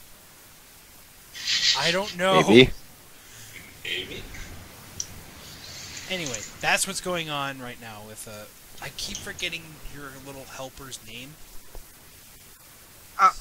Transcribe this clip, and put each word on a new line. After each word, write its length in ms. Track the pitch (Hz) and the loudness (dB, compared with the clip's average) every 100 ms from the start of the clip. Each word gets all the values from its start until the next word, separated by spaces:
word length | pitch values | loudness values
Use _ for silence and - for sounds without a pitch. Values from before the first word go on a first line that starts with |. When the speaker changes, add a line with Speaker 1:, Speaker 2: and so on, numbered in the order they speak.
| - - - - - - - - - - - - - - - - - - | -20 -20 -20 -20 -20 -20 -20 -20 -20 -20 -20 -20 -16 -6 0 2 4 4
Speaker 1:
I 140 | 160 | 4
don't 240 | 175 208 175 | 2 0 2
know. 240 | 185 185 | 6 8
Speaker 2:
Maybe. 280 | 185 127 131 - - - - - - - - - - - | 12 12 12 8 -10 -20 -20 -20 -20 -18 -16 -16 -16 -12
Speaker 3:
Maybe. 380 | - 180 - - - - - - - - - - - - - - - - - - - - - | -6 -6 -6 -10 -10 -10 -12 -12 -14 -16 -14 -10 -8 -10 -14 -16 -16 -14 -14 -12 -12 -10 -6
Speaker 1:
Anyway, 300 | 185 147 113 - - | -4 -2 -6 -8 -2
that's 280 | 156 196 196 | 2 2 2
what's 120 | 180 | -2
going 300 | 180 175 160 | -2 -2 -2
on 300 | 143 139 135 | -2 -2 -4
right 200 | 123 120 | -10 -10
now 220 | 113 107 107 | -12 -12 -12
with, 180 | 110 113 | -12 -12
uh, 200 | 107 104 - - - | -12 -14 -16 -16 -12
I 40 | 143 - | -10 -8
keep 200 | - 196 | -8 -6
forgetting 460 | 208 185 180 165 160 151 - | -8 -6 -6 -6 -12 -12 -10
your 160 | 139 139 135 135 | -10 -12 -12 -14
little 180 | 135 | -14
helper's 540 | 127 - 131 - 135 117 110 | -12 -10 -10 -10 -12 -12 -12
name. 280 | 117 135 156 - - - - - - - - - - - - - - - - - - | -14 -14 -16 -14 -12 -12 -14 -14 -20 -20 -20 -20 -20 -20 -20 -20 -20 -20 -20 -8 6
Speaker 4:
I, 120 | 190 - | 6 10